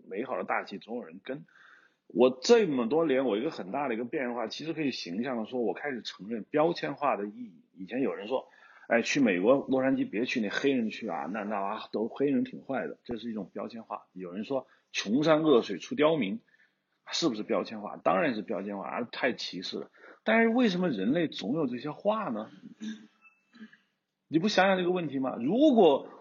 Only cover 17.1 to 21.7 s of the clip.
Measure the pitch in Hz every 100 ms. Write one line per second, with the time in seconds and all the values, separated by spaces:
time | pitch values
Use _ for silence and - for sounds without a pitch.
17.1 | - 165 107 98 101 - 110 101 67 -
18.1 | 185 156 107 - 92 101 101 87 85 120
19.1 | - 131 101 - 87 - - - _ -
20.1 | - - 220 226 233 233 180 180 104 104
21.1 | 170 160 - 190 202 139